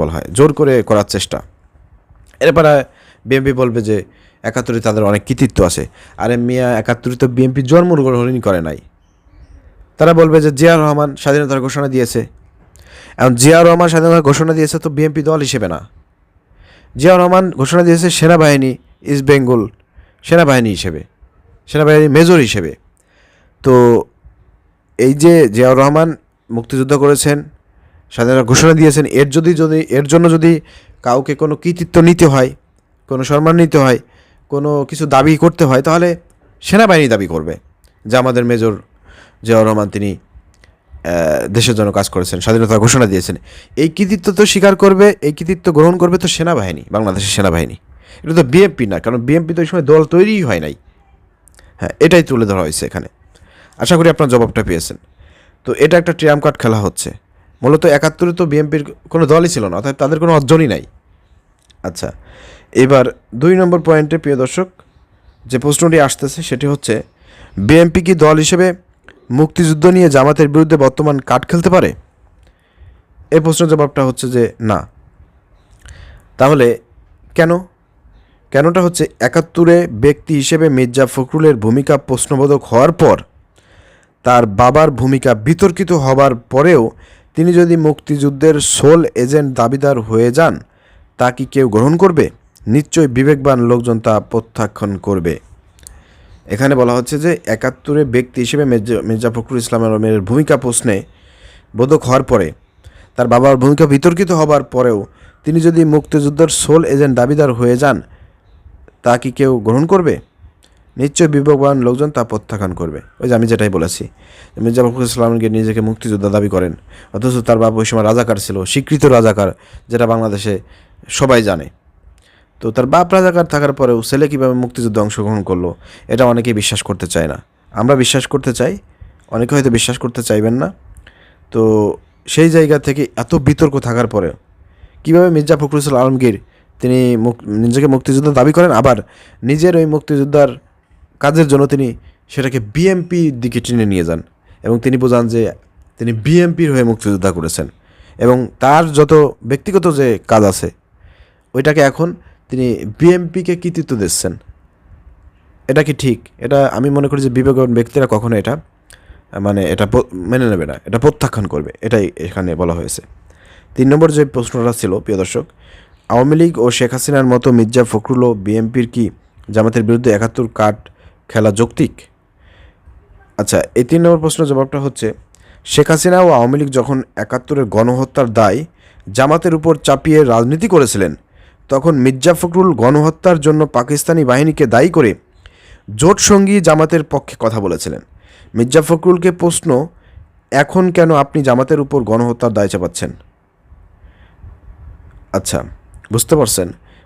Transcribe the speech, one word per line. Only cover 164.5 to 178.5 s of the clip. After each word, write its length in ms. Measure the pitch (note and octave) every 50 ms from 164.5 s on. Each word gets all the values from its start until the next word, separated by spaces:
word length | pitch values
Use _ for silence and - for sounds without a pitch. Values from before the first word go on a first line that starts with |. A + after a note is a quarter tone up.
| - B2 A#2 A#2+
ছিল, 280 | A2+ - - F#2+ F#2 G#2+
প্রিয় 180 | - - G#2 F#2+
দর্শক, 260 | F#2 - - A#2+ D#3 - _ _ - - - - _ _ _ _ _ -
আওয়ামী 280 | A2 A#2+ C3 C#3+ D3+
লীগ 220 | D#3+ E3+ E3+ D3 A2+
ও 120 | A#2 B2
শেখ 220 | A#2 - B2+ A#2
হাসিনার 340 | B2+ B2+ - D3 C#3+ C3+ C3
মতো 260 | B2+ B2 A#2+ - C#3
মির্জা 320 | A#2+ A#2 A2 A2 A#2+ B2+ A#2
ফখরুল 400 | - A2+ G#2+ - - B2+ B2 B2
ও 100 | A#2+ A2+
বিএমপির 540 | G2+ F#2 G#2 G#2+ A2+ A2+ A2 A2+ C3 A#2+ A#2
কি 220 | - A#2+ A2+ F#2+ - _ _ _ _ - _ -
জামাতের 320 | G#2 A2 A2 A2+ A2+ A#2+
বিরুদ্ধে 280 | G#2+ A2+ A#2 A#2 B2 A#2+
একাত্তর 380 | G#2 G2+ A2+ A2+ - C3 A#2+ A2+ -
কার্ড 220 | - G#2+ G#2+ G#2 - - - _ _ _ _ _ _ _ -
খেলা 220 | - A2+ G#2+ A2
যৌক্তিক? 420 | G2 A2+ A#2+ A2+ - - D3 - - - - _ _ _ _ _ _ _ _ _ _ _ - _ _ _ _ - - _ _ _ _ _ _ _ _ -
আচ্ছা, 240 | G2+ - - E2+ - - -
এই 100 | A#2 B2
তিন 180 | - D#3+ E3+
নম্বর 160 | E3+ E3+ E3+ D#3
প্রশ্নের 300 | D#3 D#3 - - D#3+ C#3+
জবাবটা 320 | C#3 C3 C3+ C3 - C#3
হচ্ছে, 340 | C#3 C#3 - - A2+ G#2+ - - _ _ _ _ _ _ _ _ _
শেখ 260 | - - D3+ D3 -
হাসিনা 300 | D#3+ D3+ - F3+ F3+ F#3
ও 100 | F#3 E3+
আওয়ামী 280 | D3 A#2+ A#2+ B2 C#3 D3
লীগ 100 | D3 C#3
যখন 340 | C3 B2+ A2+ C3+ C3+ C3 - - _
একাত্তরের 480 | - A2 - B2+ B2+ - - D3 C#3 B2+
গণহত্যার 680 | G2 F#2+ G#2+ A#2 B2 B2+ B2+ C3 B2+ - C#3+ C3 A#2+
দায় 320 | G#2 A#2 A2 G2